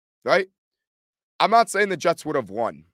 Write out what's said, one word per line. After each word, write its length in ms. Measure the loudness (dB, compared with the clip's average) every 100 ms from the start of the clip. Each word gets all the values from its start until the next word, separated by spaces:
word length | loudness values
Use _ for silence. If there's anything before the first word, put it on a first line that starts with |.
| _ _ 0
right? 220 | 0 -2 _ _ _ _ _ _ _ _ -2
I'm 120 | 2
not 180 | 4 2
saying 200 | 0 -2
the 60 | -2
Jets 300 | -2 -2 -4
would 100 | -6
have 140 | -6
won. 360 | -6 -6 -8 _